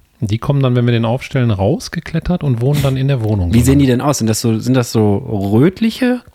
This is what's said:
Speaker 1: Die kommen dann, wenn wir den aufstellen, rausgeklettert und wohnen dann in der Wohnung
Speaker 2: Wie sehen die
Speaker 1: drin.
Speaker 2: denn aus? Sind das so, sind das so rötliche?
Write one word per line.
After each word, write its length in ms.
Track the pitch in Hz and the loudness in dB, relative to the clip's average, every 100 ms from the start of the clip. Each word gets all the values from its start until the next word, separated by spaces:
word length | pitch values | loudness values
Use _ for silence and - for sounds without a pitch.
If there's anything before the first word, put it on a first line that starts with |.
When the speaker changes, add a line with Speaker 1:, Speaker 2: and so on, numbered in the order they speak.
| _ - | _ -8
Speaker 1:
Die 180 | 101 110 | -4 -2
kommen 240 | - 143 | -2 0
dann, 120 | 131 | 0
wenn 120 | 123 120 | 2 2
wir 60 | |
den 120 | 117 | 0
aufstellen, 460 | 113 127 - 135 120 | 0 -4 -4 -2 0
rausgeklettert 920 | 98 98 185 - 170 - 165 - 180 | 0 0 -2 -6 -10 -8 -6 -4 -2
und 180 | 147 117 | -2 -2
wohnen 180 | 127 143 | 0 0
dann 140 | 139 135 | 0 0
in 120 | 135 | -2
der 140 | 135 | 0
Wohnung 300 | 107 104 85 | 0 0 2
Speaker 2:
Wie 80 | 113 | 2
sehen 160 | 123 143 | 4 4
die 80 | 135 | 4
Speaker 1:
drin. 120 | 123 | 2
Speaker 2:
denn 80 | 143 | 0
aus? 120 | 139 | 0
Sind 80 | 110 | -2
das 120 | 107 | 0
so, 180 | 117 110 | 0 0
sind 160 | 117 | 0
das 160 | 131 117 | 0 0
so 240 | 113 104 101 | 2 2 0
rötliche? 1000 | - 107 101 110 160 - 226 - 247 247 - | -2 -4 0 2 2 2 -4 -2 -2 -2 -8